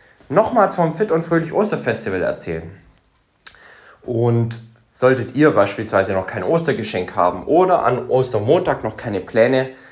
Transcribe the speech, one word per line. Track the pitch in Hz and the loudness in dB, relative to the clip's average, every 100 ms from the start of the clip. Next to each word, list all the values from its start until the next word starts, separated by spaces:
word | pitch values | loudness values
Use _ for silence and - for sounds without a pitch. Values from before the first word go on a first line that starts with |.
| _ _ - | _ _ -2
nochmals | 156 226 240 190 - | 0 2 2 2 2
vom | 165 | -2
Fit | - 214 | 0 0
und | 165 | 0
Fröhlich | 165 165 160 | 0 -2 0
Osterfestival | - 208 - - - 107 92 | -2 -2 -2 -4 -4 -4 -4
erzählen. | 85 - - 80 87 - _ _ _ _ _ _ - - - - - - | -2 -4 -6 -8 -10 -18 _ _ _ _ _ _ -20 -20 -20 -20 -20 -20
Und | - 117 117 117 113 - - _ _ - | -6 0 2 2 0 -4 -16 _ _ 0
solltet | 127 131 110 | 2 2 -2
ihr | 135 151 | 2 4
beispielsweise | 101 101 - 104 101 95 | 4 2 0 -2 0 0
noch | 95 92 | -2 -4
kein | 110 | -6
Ostergeschenk | 90 165 165 110 - 92 90 104 | -2 0 0 -2 -2 -4 -6 0
haben | 87 90 - | 0 0 0
oder | 160 185 175 | 2 4 4
an | 113 123 - | 2 -2 0
Ostermontag | 127 127 107 107 170 165 135 | 0 0 -2 2 2 2 -4
noch | 110 - | -4 -8
keine | 117 98 | -6 -6
Pläne, | - 117 120 131 131 - - | -4 2 2 2 -2 -8 -20